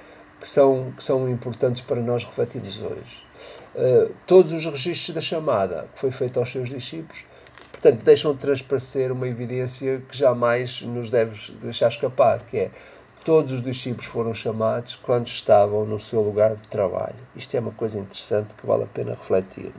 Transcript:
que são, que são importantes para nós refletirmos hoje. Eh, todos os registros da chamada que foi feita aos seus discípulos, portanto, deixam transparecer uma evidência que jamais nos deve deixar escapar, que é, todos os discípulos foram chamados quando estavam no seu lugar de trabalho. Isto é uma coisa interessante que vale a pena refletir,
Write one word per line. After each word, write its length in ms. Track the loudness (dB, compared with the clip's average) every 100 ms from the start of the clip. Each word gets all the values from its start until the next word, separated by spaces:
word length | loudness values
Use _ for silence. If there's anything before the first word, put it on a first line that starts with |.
| -20 -20 -20 -16
que 60 | 0
são, 460 | 4 6 4 -2 -6
que 60 |
são 260 | -2 0 0
importantes 520 | -2 -6 -2 -2 -2
para 180 | -4 -2
nós 240 | 0 -2
refletirmos 560 | -4 -4 -4 -6 -12 -10
hoje. 420 | -10 -10 -14 -20 -20 -20 -20 -20 -12 -2
Eh, 340 | 4 4 4 -2 6
todos 260 | 6 6
os 140 | 0 -6
registros 480 | -4 -4 -6 -6
da 60 | -6
chamada 680 | -4 -4 0 0 0 -4 -10
que 40 | -6
foi 100 | -6
feita 280 | -4 -4 -2
aos 120 | -2
seus 180 | -4 -8
discípulos, 560 | -10 -10 -12 -14 -18 -20 -20 -20 -20 -20
portanto, 340 | 2 4 6
deixam 320 | 6 6 4 -2
transparecer 720 | -2 -2 -2 -4 -2 -4 -2
uma 160 | -2 -6
evidência 760 | -6 -6 -6 -6 -6 -4 -4 -8
que 80 | 2
jamais 640 | 2 4 2 0 -2 -8
nos 260 | -8 -8 0
deve 440 | 0 0 -4 -16 -12
deixar 260 | -10 0 0
escapar, 560 | 2 0 4 4 2 -2
que 120 | -4
é, 120 | -4 -6 -20 -20 -20 -8
todos 280 | 2 4 4
os 100 | -4
discípulos 440 | -4 -6 -6 -8 -6
foram 280 | -4 -4
chamados 600 | -4 -4 -2 0 -2 -6 -8
quando 320 | -2 0 0
estavam 560 | -4 6 6 6 2
no 160 | -2 -6
seu 200 | -2 0
lugar 340 | 2 4 2 2
de 100 | -6
trabalho. 480 | -2 -2 -2 -6 -10 -18 -18
Isto 200 | -6 -4
é 40 |
uma 120 | -4
coisa 260 | -4 -6 -4
interessante 560 | -8 -12 -2 -2 -2
que 120 | -6 0
vale 160 | 0
a 40 | 0
pena 240 | -6 -8
refletir, 600 | -8 0 0 0 -8 -14